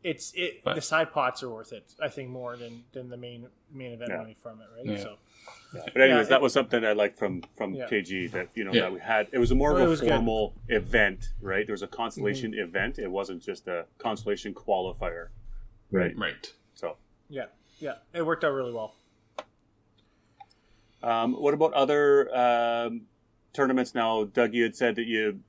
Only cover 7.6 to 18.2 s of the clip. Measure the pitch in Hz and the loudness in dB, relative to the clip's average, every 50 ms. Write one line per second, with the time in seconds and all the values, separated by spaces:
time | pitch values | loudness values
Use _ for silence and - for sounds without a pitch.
7.6 | 113 98 95 139 127 110 - 104 95 - 98 92 90 85 71 90 92 - _ 113 | -6 -6 -6 -6 -6 -2 -2 -2 -2 -2 -6 -6 -6 -4 -4 -6 -8 -6 _ -8
8.6 | 107 98 95 117 101 92 95 92 - 107 113 107 107 - - 127 120 120 127 131 | -6 0 2 2 2 2 -2 -6 -4 0 0 0 0 0 2 2 4 6 6 6
9.6 | 139 147 147 - - 170 165 151 131 113 - 127 117 117 110 110 107 - - - | 6 4 6 6 6 4 4 4 4 2 4 4 2 2 2 0 0 -2 -4 -10
10.6 | - - 120 107 95 - - 117 107 101 95 95 - - - - 110 98 95 98 | -4 0 0 0 0 2 2 4 4 4 2 -2 -6 -6 -6 -6 -4 -4 -2 -2
11.6 | 107 107 107 92 95 - - - 117 113 104 - - 104 104 135 123 110 107 107 | -2 -2 -4 -6 -6 -10 -6 -6 -6 -6 -4 -2 -2 -2 -2 -2 -4 -6 -4 -6
12.6 | 101 85 82 95 95 - 90 - 107 95 90 98 98 92 95 85 - - 95 - | -6 -4 -2 -2 -2 -2 -4 -6 -6 -4 -4 -4 -4 -4 -8 -10 -8 -10 -10 -10
13.6 | _ - 90 85 85 _ _ _ - 117 107 - - 107 101 - - 107 92 - | _ -6 -6 -6 -6 _ _ _ -6 -6 -4 -4 -4 -4 -4 -4 -4 -10 -12 -10
14.6 | - - 104 95 92 92 87 - 98 90 85 85 82 - - - - - - - | -2 -2 0 0 0 -4 -6 -4 -6 -6 -6 -6 -12 -14 -16 -18 -14 -12 -12 -12
15.6 | - - - - _ _ - 95 90 - - - 104 82 - - - - - _ | -12 -14 -18 -20 _ _ 0 0 0 0 -2 -2 -4 -4 -6 -8 -14 -18 -18 _
16.6 | _ _ _ - - 85 76 _ _ _ _ _ _ _ 147 135 120 - _ _ | _ _ _ -10 -8 -8 -8 _ _ _ _ _ _ _ -10 -10 -10 -10 _ _
17.6 | _ _ _ _ 156 143 - - _ _ _ 170 | _ _ _ _ -10 -10 -10 -12 _ _ _ -4